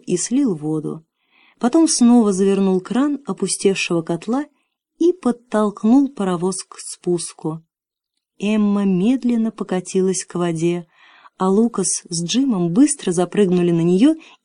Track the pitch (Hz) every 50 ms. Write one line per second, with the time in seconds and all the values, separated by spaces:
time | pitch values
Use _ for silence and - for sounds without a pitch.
0 | - - 180 170 - - 240 277 285 226 180 147 147 156 156 156 151 151 151 160
1 | - _ _ _ _ _ _ _ _ _ _ _ - 240 - 330 330 320 - -
2 | 240 233 240 247 220 208 190 180 202 196 196 196 196 190 185 185 180 - - 247
3 | 285 302 285 269 - - 190 - 202 180 - - - 196 196 - - - 175 170
4 | 165 165 170 170 - 214 240 277 294 294 _ _ _ _ _ _ _ _ _ _
5 | 330 349 359 - - 247 240 240 _ _ - 214 214 208 208 - - 220 240 285
6 | 277 269 - - 196 185 180 165 175 190 175 - - - - - - - - -
7 | - 180 175 170 - - - - - 160 156 160 - _ _ _ _ _ _ _
8 | _ _ _ _ _ _ _ _ 196 208 214 214 208 202 202 202 202 196 190 175
9 | 190 233 269 254 - 240 240 226 220 226 - - 202 - 185 185 185 - - 190
10 | 185 190 185 185 - - - 175 175 175 165 160 165 170 175 175 165 - _ _
11 | _ _ _ _ _ - _ - 185 190 190 208 233 226 - 202 185 - - -
12 | - - 175 165 170 165 185 247 277 269 214 180 175 170 170 220 294 294 - -
13 | - 202 170 180 180 175 - 202 208 180 180 180 175 175 170 165 165 175 180 185
14 | 240 311 320 320 - - - _